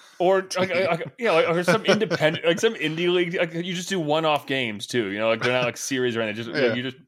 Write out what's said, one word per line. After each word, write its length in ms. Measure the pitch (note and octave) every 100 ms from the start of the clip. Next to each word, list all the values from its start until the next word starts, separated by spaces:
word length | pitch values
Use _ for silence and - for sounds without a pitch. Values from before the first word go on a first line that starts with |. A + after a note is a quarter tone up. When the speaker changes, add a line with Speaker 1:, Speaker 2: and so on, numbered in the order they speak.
| - -
Speaker 1:
Or, 220 | F3+ F#3+
Speaker 2:
<laughs> 0 |
team. 260 | F#3+ - F#3
Speaker 1:
like, 180 | F3 F#3+
like, 260 | E3+ D#3+ -
yeah, 140 | A3+
like, 140 | E3 -
or 140 | E3+
some 220 | F3+ G#3+
independent, 600 | - G#3+ G#3 - D#3 E3 E3
like, 120 | E3+
some 160 | A3+
indie 380 | A3 D#3 D#3+ F3
league. 220 | F3+ F3
Like, 180 | E3+ E3+
you 220 | E3 F3
just 160 | F3 F3
do 100 | F#3+
one-off 460 | D3+ D#3 D#3+ D3 -
games 400 | C3+ A#2+ G#2 -
too. 220 | B2 G2+
You 80 | G2+
know, 100 | A2+
like, 140 | A2+
they're 100 | B2
not, 140 | B2+ B2
like, 100 | A#2
series 400 | - C3+ B2+ A#2
or 60 |
anything. 220 | A2 G#2+
Just, 140 | A2+ C#3+
Speaker 2:
Yeah. 140 | B2+
Speaker 1:
you 80 | A#2
just, 140 | B2+ -